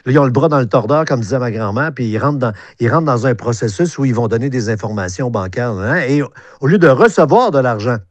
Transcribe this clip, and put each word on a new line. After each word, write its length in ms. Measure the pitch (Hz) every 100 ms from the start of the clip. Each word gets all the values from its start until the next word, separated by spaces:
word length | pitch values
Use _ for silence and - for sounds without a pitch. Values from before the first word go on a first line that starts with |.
| -
ils 120 | 143
ont 40 |
le 60 | 139
bras 180 | 120 165
dans 120 | 147
le 60 | 120
tordeur, 380 | 131 107 151
comme 160 | 156 131
disait 180 | 101 131
ma 100 | 123
grand-mère, 400 | 110 104 110 156
puis 140 | 131 117
ils 100 | 107
rentrent 200 | 135 147
dans, 140 | 123 101 - _
ils 100 | 117
rentrent 180 | 151 156
dans 200 | 123 131
un 80 |
processus 640 | 117 120 117 117 101 170 -
où 60 |
ils 100 | 135
vont 140 | 117 113
donner 220 | 113 139
des 180 | 127 107
informations 600 | 107 107 107 92 92 127
bancaires, 400 | 113 95 107 120
hein. 240 | 98 107 170 131
Et 160 | 147 139 - - -
au 60 | 139
lieu 100 | 196
de 100 | 160
recevoir 640 | 131 226 - 151 202 247
de 80 | 143
l'argent, 380 | 127 110 113 117 -